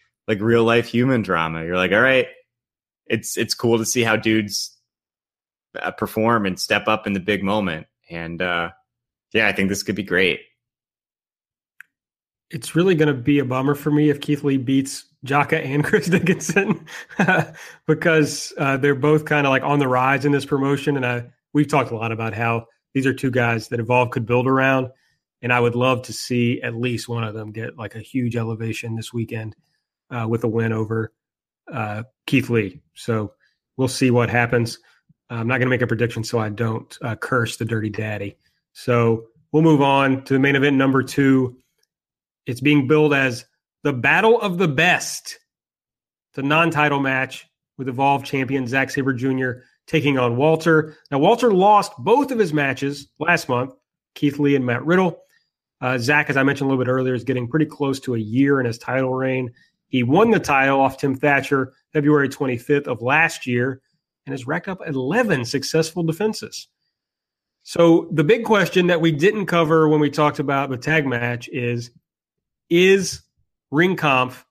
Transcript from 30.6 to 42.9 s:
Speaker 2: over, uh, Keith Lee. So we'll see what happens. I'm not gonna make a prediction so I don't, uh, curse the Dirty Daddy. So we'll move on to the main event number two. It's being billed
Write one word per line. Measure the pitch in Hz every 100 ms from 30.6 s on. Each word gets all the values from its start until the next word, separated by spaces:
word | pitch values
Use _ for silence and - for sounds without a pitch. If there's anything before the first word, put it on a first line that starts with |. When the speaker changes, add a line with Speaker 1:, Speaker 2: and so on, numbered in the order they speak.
| 113
Speaker 2:
over, | 110 107 113 110 _ _ _ _ _ -
uh, | 131 107 107 117 _ -
Keith | 135 135
Lee. | 117 98 - _
So | - - 110 101 _ _ _ _ -
we'll | 131
see | - 131
what | 120 113
happens. | 120 120 123 117 - _ _ _ _ -
I'm | 113 113
not | 131
gonna | 123
make | 127
a | 117
prediction | 117 120 113
so | 110 120
I | 107
don't, | 104 113 113 - -
uh, | 123 110
curse | - 127 117 -
the |
Dirty | 113 113 107
Daddy. | 107 107 104 101 - _ _ _
So | - - 120 117 113 - _ _
we'll | 151
move | 160 147
on | 139 139 135 131
to | -
the | 135
main | 139 139
event | 143 135
number | 135 135
two. | 127 - 135 135 127 - _ _ _ _ _ _ _ _
It's | - 123
being | 135 147
billed | 123